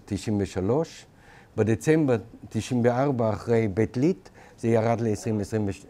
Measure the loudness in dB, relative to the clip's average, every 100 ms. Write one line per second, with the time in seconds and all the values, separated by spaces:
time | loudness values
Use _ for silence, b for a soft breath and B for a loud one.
0 | -6 -6 -2 -2 -2 -2 0 0 -2 -8
1 | -20 B B B B -2 0 2 2 4
2 | 4 0 -2 -18 -8 -8 -2 2 2 2
3 | 0 0 0 -2 0 0 2 0 0 2
4 | 0 0 -8 B B -4 0 2 2 0
5 | 0 -2 -2 -4 -2 -2 -4 -6